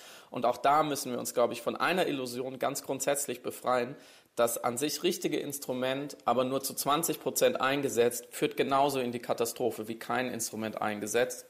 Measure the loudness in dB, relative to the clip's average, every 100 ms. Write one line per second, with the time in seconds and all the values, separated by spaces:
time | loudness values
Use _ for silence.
0 | -20 -20 -10 0 0 4 4 6 4 0
1 | -4 -4 -2 2 2 2 -4 0 0 2
2 | 0 -2 -6 -6 -6 -2 -2 -2 -6 -2
3 | 0 0 -2 -6 -8 -4 0 2 0 -6
4 | -18 -20 _ 2 2 2 -2 0 -2 0
5 | 0 0 -2 -2 -4 -8 -4 -2 0 -2
6 | -6 -4 0 2 2 0 -4 -4 0 2
7 | 0 -2 -2 4 4 4 2 2 0 4
8 | 4 2 -8 -2 -2 0 2 4 4 2
9 | -2 -4 -2 0 0 0 -2 -2 -8 -8
10 | -2 -2 -2 -4 -6 -4 -4 -2 -2 -2
11 | 0 2 2 -2